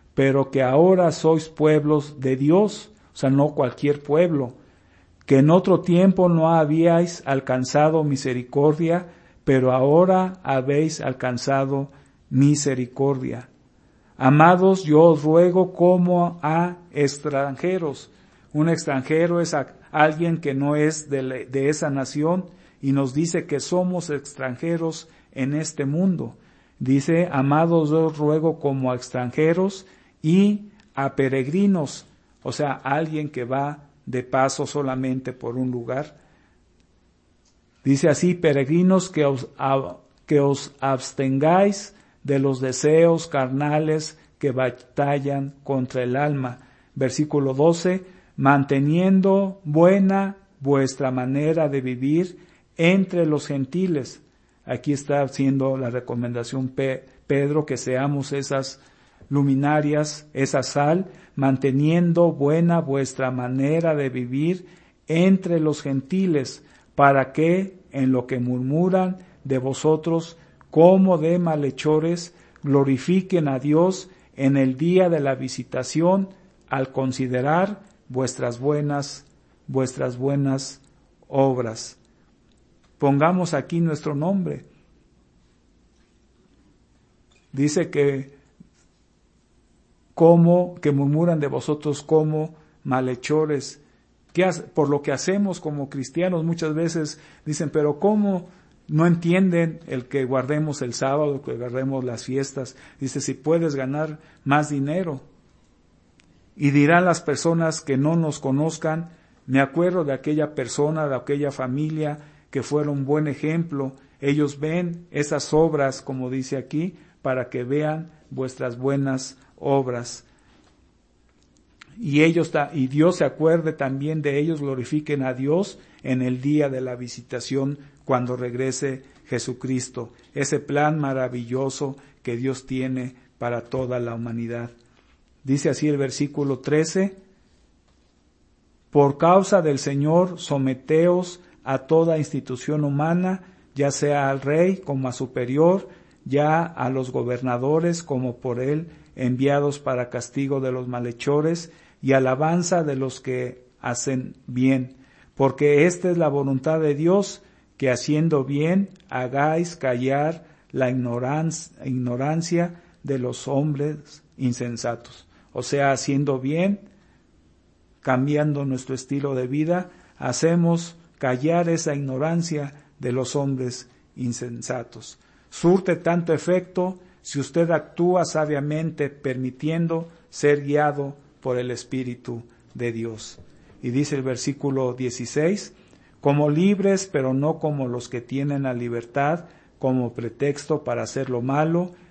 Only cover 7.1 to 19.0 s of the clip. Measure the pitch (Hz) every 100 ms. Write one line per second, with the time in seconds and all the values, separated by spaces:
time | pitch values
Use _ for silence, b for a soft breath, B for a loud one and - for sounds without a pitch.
7.1 | 175 - 135 - 127 131 147 156 160 151
8.1 | 135 139 123 123 143 147 151 165 170 175
9.1 | B B B - 135 127 127 131 156 185
10.1 | 185 185 185 - 135 127 143 160 156 139
11.1 | 127 127 120 - 135 135 139 135 b b
12.1 | b b 131 143 147 143 127 123 - 139
13.1 | 135 127 120 120 _ _ b b b b
14.1 | b 131 147 165 180 190 185 156 151 170
15.1 | 156 151 160 180 175 180 - 175 180 180
16.1 | 180 175 170 151 160 175 175 - - 143
17.1 | 139 151 139 139 131 175 185 165 127 -
18.1 | b b b b 151 160 165 160 135